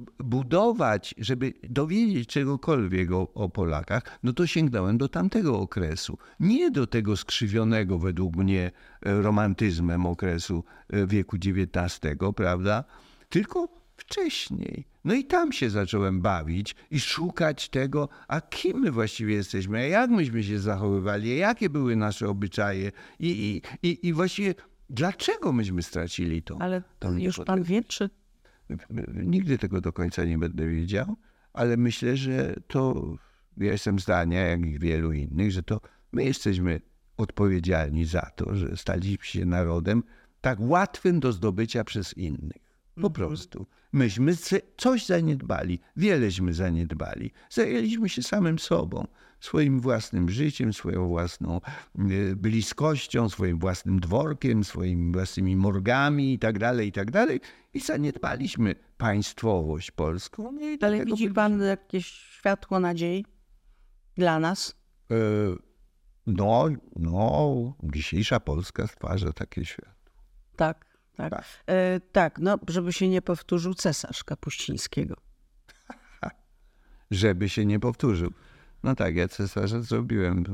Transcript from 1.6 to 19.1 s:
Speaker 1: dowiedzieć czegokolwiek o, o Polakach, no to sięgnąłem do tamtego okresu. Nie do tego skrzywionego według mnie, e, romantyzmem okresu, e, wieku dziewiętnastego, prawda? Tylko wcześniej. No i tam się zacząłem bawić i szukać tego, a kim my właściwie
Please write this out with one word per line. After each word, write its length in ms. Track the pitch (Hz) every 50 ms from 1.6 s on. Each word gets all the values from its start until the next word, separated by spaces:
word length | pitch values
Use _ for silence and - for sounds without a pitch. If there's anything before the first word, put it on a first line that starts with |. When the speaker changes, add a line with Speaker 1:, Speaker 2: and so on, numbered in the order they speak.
| - 113
Speaker 1:
dowiedzieć 580 | 120 139 151 156 185 220 233 214 190 127 113 -
czegokolwiek 840 | - 147 139 135 143 131 - 165 156 127 101 90 92 92 90 85
o, 220 | 90 92 92 - -
o 160 | 107 101 87
Polakach, 520 | - 104 90 82 76 71 - - 101 117 - - - - -
no 100 | 127 120
to 140 | - 175
sięgnąłem 500 | 156 - 160 160 135 120 101 90 98 113
do 100 | 117 139 131
tamtego 500 | - 165 180 196 - 226 185 143 113 98
okresu. 580 | 95 - - 101 85 78 82 - - - - - - - - -
Nie 320 | 151 196 240 320 359 330
do 160 | - 143 120
tego 300 | - - 117 104 107 101
skrzywionego 840 | - - - - - 117 101 107 113 110 110 113 110 101 90 95 85
według 360 | 87 95 85 87 95 87 82
mnie, 360 | 90 95 95 98 92 90 90 - - - - - - -
e, 160 | 98 101 104
romantyzmem 840 | 98 107 104 104 107 101 98 - 113 101 85 82 87 85 85 87 90
okresu, 580 | 87 85 - 101 92 85 82 - - 87 82 - - - - - -
e, 180 | - 104 98
wieku 300 | 90 107 101 92 - 104
dziewiętnastego, 960 | 85 92 98 90 98 92 - - 90 87 85 - - - 76 73 67 95 101 98
prawda? 500 | - 98 87 90 90 92 101 104 120 - - - - - - - - - -
Tylko 520 | - 180 202 - - 359 349 - - - _ _ _
wcześniej. 920 | - - - - 415 359 302 - - - - - - - - - - - _ _ _ -
No 100 | 165 226
i 120 | 277 269
tam 260 | - 359 339 339 285
się 180 | - - 135 110
zacząłem 520 | 101 104 98 - - 101 98 95 95 90
bawić 540 | 90 107 95 82 78 80 82 98 104 - - - - -
i 80 | 151 135
szukać 720 | - - - 160 170 180 - - 165 156 143 - - -
tego, 400 | - 131 135 135 139 151 147 - - - -
a 140 | - 143 160
kim 380 | - - - - - 381 - 269
my 120 | - 170
właściwie 420 | 117 113 110 107